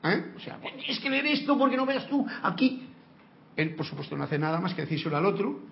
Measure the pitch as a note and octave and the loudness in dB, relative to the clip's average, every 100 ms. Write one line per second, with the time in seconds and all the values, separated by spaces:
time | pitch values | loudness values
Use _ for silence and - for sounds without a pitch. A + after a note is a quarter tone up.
0 | E3 G3 - - - - - - - A#3 | 4 2 0 -10 -12 -10 -12 -10 -6 -4
1 | C#4 C4+ D4 D4 - C4 C4 B3+ C4+ C4+ | 0 0 2 0 2 4 4 4 2 0
2 | - C#4 - - D#3 E3+ B3+ - - - | 0 0 0 0 -2 4 2 2 -10 -20
3 | - - - - - - D#3 D#3 D3 C#3+ | -20 -20 -20 -20 -10 -2 -2 0 -6 -4
4 | C#3+ D3 C#3+ D3+ D#3 E3 F#3 F3 D3 D3+ | -6 -4 -2 0 2 0 0 -2 -2 -2
5 | D#3+ D3 F#3+ E3+ A3+ C#4+ - | 0 2 2 2 -2 -2 -10